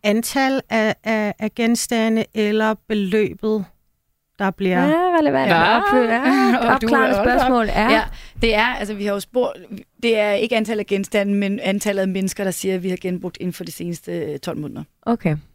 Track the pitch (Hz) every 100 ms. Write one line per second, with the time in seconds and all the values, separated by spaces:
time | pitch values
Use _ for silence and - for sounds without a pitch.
0 | 214 214 233 277 269 269 - 220 220 -
1 | 220 220 208 - 214 - 226 233 - 233
2 | 220 220 - 220 208 214 220 220 _ 214
3 | 196 214 214 - 220 214 180 _ _ _
4 | _ _ _ _ 196 - 196 262 277 320
5 | 359 339 302 269 269 - 330 233 - 254
6 | 233 226 254 269 254 240 233 262 226 269
7 | 254 247 233 247 262 247 214 - 214 220
8 | 214 - - - 226 214 233 254 202 214
9 | 202 202 - 247 247 - 180 196 - _
10 | 233 226 208 202 220 226 214 214 202 196
11 | 196 208 202 202 202 202 185 196 208 196
12 | 190 190 190 - 196 175 190 190 185 180
13 | 185 180 185 - 180 - 170 - 175 170
14 | - 175 151 147 - 160 147 - - _
15 | - 233 170 151 -